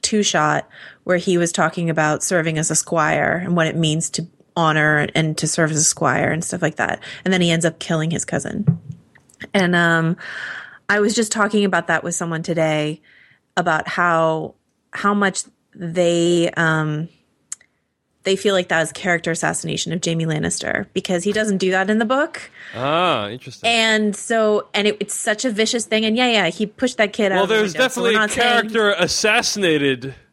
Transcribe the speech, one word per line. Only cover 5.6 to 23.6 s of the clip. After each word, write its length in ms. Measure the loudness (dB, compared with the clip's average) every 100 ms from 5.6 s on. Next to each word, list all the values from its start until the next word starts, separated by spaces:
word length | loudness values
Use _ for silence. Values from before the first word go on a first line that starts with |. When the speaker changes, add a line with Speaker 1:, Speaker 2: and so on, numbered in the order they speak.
| 2
Speaker 1:
as 60 | 2
a 60 |
squire 480 | 0 2 0 2 0
and 120 | -2
stuff 180 | -4 -2
like 120 | -2 -2
that. 240 | -2 -2 -8 -8
And 80 | -2
then 60 | 2
he 100 | 2
ends 120 | 2
up 140 | 0 -2
killing 300 | -4 -2 0
his 140 | -2 -2
cousin. 540 | -4 -4 -2 0 0 -4 -18 _ _ _ _ -4
And, 220 | 0 2 4
um, 420 | 4 4 2 -2 -6 -12 -12 -12 -16 -20 _
I 100 | 2
was 140 | 2
just 180 | 2 0
talking 320 | 2 2 2
about 240 | 2 0 0
that 160 | -2
with 120 | -2 -6
someone 260 | -4 -4
today 580 | -4 0 0 0 -2 -6 _ -20 -20 _ _ -4
about 320 | 0 0 -2
how, 680 | 0 2 2 2 0 -6 -12 _ _ _
how 220 | -2 0
much 300 | 2 0 -2 -10 _ _ -12
they, 760 | -6 0 2 4 2 2 2 2
um, 500 | 2 2 0 -2 -6 _ _ _ _ -18 _ _ _ _ _ _
they 120 | -2 0
feel 180 | 2
like 140 | 0 2
that 140 | 0
was 100 | -2
character 400 | -4 -2 -2 -2
assassination 600 | -2 -2 -4 -6 -6 -6
of 100 | -4
Jaime 220 | -2 -2 -2
Lannister 640 | -2 -4 -4 -4 -4 -4
because 300 | -6 -2 -2
he 80 | -2
doesn't 260 | -2 0 0
do 140 | 0
that 180 | 0 2
in 100 | 0
the 60 | 0
book. 460 | 0 -2 -6 -18 -20 -14 -6
Speaker 2:
Ah, 540 | -2 2 2 0 -2
interesting. 400 | -8 -14 -6